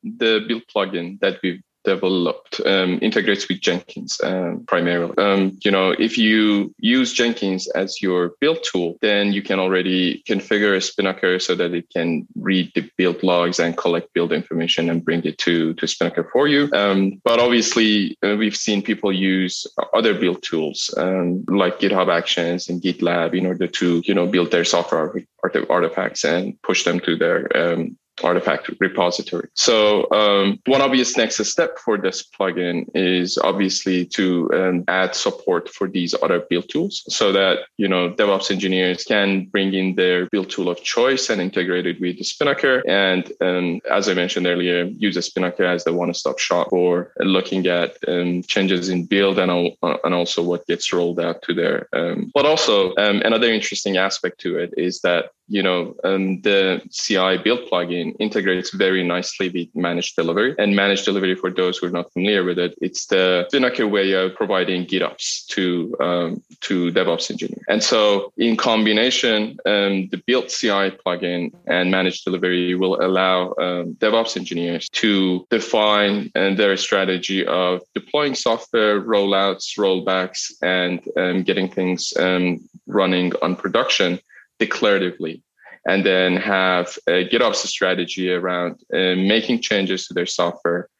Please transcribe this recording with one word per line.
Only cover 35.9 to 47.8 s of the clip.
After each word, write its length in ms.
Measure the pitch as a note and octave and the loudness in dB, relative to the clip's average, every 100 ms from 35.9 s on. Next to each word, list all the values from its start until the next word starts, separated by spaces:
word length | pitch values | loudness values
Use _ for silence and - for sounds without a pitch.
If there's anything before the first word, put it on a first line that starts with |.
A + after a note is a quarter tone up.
| F#2+ F2 - | -2 -2 -2
other 160 | F2+ F2 F2 | 0 0 0
build 180 | F2 - | -2 -2
tools 360 | D3 G3 - - | -4 -4 -6 -8
so 220 | - G#2 | 0 2
that, 260 | G2 F#2+ F2 - - | 4 4 2 -4 -4
you 100 | G2 | 0
know, 220 | F#2 F2+ | 2 0
DevOps 400 | F#2 G#2 F#2+ - | 0 2 2 0
engineers 540 | G2 G2 F#2 F#2 F2+ | -2 0 2 0 -2
can 420 | - G#2+ G2 F#2+ F#2 | 0 2 2 0 0
bring 300 | G2+ G2 F#2+ | -2 0 0
in 180 | F#2+ | -2
their 320 | F#2 F#2 F2+ F2+ | 0 2 2 0
build 180 | G#2 F#2 | -2 -4
tool 180 | - F2 | -4 -4
of 140 | F2 | -4
choice 480 | - - B2+ C3 - | -4 0 2 0 -2
and 100 | G#2 | -2
integrate 460 | F#2 G2 F2+ F2+ F2 | -2 -2 -2 -2 -2
it 160 | E2 | -2
with 160 | F2+ F2+ | -4 -4
the 60 | |
Spinnaker. 580 | - - C#3+ C3+ C#3+ B2+ - | -8 -2 0 2 2 2 2
And, 440 | G2 G2 F#2 - - | 2 2 0 -2 -2
um, 420 | F2+ F2+ F2+ F2 - | 0 0 -2 -4 0
as 180 | F#2 G2+ | 0 2
I 60 | F2+ | 0
mentioned 320 | F2 F2+ F2+ | 0 0 0
earlier, 380 | F2 F2+ F2 F2 - | 0 0 0 -2 -2
use 160 | G#2 | -2
the 80 | F2+ | -2
Spinnaker 440 | - - F2+ - F2+ | -4 -2 -2 0 0
as 180 | F2 | 0
the 100 | E2 | 0
one-stop 460 | E2+ E2+ E2+ - C2 | 0 -2 -2 -4 -4
shop 320 | - F2 - | 0 0 2
for 420 | F#2 F2+ F2 F2 - | 2 4 2 -2 -2
looking 480 | F#2+ F#2 F#2 F#2+ F2+ | 2 2 0 -2 0
at, 300 | F2 | 0